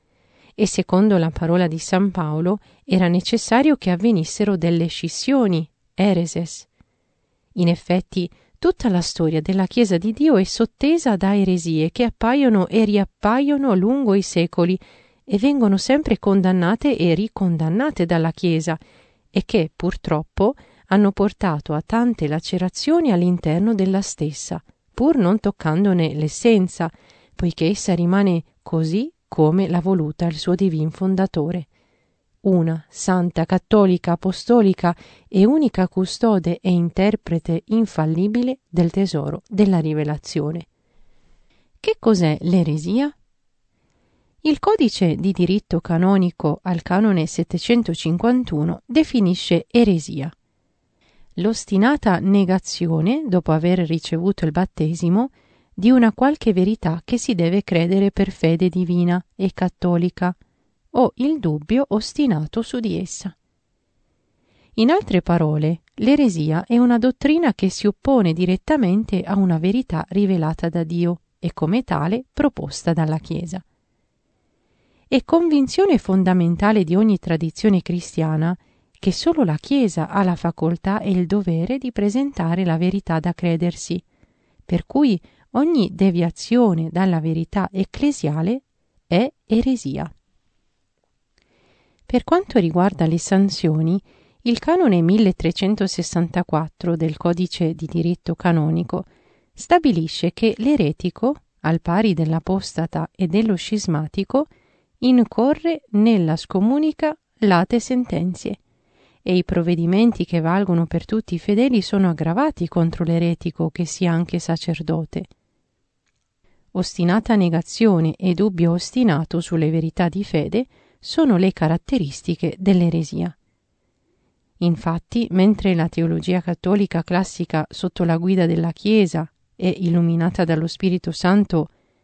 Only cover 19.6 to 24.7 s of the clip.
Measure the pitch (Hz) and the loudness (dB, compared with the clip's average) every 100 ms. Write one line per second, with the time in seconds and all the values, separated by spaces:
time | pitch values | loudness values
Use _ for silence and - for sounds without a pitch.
19.6 | 160 - 175 - - 151 - - 202 277 | -2 -4 -6 -6 -4 -4 -4 0 0 0
20.6 | _ _ _ 196 202 196 202 - 190 147 | _ _ _ 2 2 2 -2 -2 -4 -4
21.6 | - 151 - 226 240 220 147 156 - 185 | -4 -6 -2 0 0 -2 -4 -4 -4 -4
22.6 | 180 - - 339 302 175 175 175 156 165 | -4 -4 -2 0 2 2 2 0 0 0
23.6 | 214 214 190 190 190 - 156 143 - 170 | 0 0 0 0 -4 -6 -6 -6 -10 -10
24.6 | - | -12